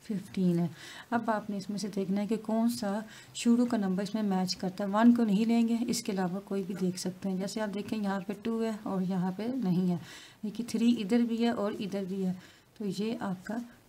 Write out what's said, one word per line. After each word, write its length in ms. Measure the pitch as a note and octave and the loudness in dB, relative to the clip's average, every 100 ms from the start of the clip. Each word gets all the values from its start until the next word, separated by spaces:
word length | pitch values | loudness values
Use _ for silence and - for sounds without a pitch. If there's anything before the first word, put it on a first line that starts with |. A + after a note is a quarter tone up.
फ़िफ़्टीन 560 | - G#3 - - F#3 E3+ | -4 -6 -4 0 2 4
है। 100 | E3+ - - - - | 0 -4 -16 -18 -4
अब 160 | A#3+ A3+ | -2 0
आपने 280 | G#3+ G#3 G3+ | -2 -2 -8
इसमें 200 | F#3+ G3+ | -6 -6
से 100 | G3+ | -4
देखना 320 | F#3+ G3 G3 | -4 0 0
है 60 | G#3 | 0
कि 100 | G#3+ | -2
कौन 320 | A3 A3 A#3 | 0 2 2
सा 340 | A#3 G3+ G3+ G#3+ - - - | 0 -2 -4 -6 -14 -16 -2
शुरू 300 | A#3+ A#3 B3 | 4 4 4
का 120 | A3+ | 2
number 260 | G3 F#3 | 2 0
इसमें 180 | G3+ A3 | -2 -2
match 300 | G#3 F#3 F#3 | 0 2 0
करता 300 | - F#3+ F3+ | -2 -4 -2
है। 60 | G3+ | -2
वन 240 | G3+ A#3 A#3+ | 6 8 8
को 80 | |
नहीं 220 | A3+ G3 A3+ | 6 4 4
लेंगे, 320 | A#3 A3+ A#3 A#3+ | 4 4 2 0
इसके 220 | G3+ - | -2 -2
अलावा 280 | F#3+ F#3 F#3 | 0 0 -2
कोई 240 | G3 G3 | -4 -4
भी 100 | F3+ | -4
देख 240 | F3+ F#3 F3+ | -2 0 0
सकते 320 | F#3 F3+ G3+ | -4 -4 -4
हैं। 80 | F#3 | -2
जैसे 200 | F#3+ - | -2 -2
आप 100 | G#3+ | -4
देखें, 280 | G3+ G#3 A3 | -4 -4 -2
यहाँ 220 | G3+ G3 F3+ | 0 -2 -4
पे 60 | |
टू 260 | G3+ A#3 A3+ | -6 -2 0
है 160 | A3+ G#3+ G#3+ | -2 -2 -4
और 160 | G3 | -2
यहाँ 280 | F#3 F#3+ F3+ F#3 | 0 0 0 -2
पे 100 | A3 | -4
नहीं 400 | C4 G3 F3 F#3 | -2 2 2 2
है, 100 | F3 - - - - G#3+ | 0 -4 -18 -20 -10 -10
देखिए 200 | - A#3 | -6 -4
थ्री 200 | - A#3 A#3 | 2 4 4
इधर 200 | G3 A#3 | 4 2
भी 140 | A#3 A3+ | 2 2
है 160 | A#3 | 0
और 200 | A3+ G3+ - | 2 -2 -2
इधर 240 | G#3 G3 F#3+ | -4 -4 -4
भी 160 | G3 | -2
है, 120 | F#3 F3+ - - _ - | -2 -2 -8 -20 _ -6
तो 60 | G#3 | -4
ये 320 | F3+ G#3+ A#3+ | -2 -2 -2
आपका 400 | G3+ F3+ - A3+ A#3+ - | -4 -6 -6 -8 -8 -16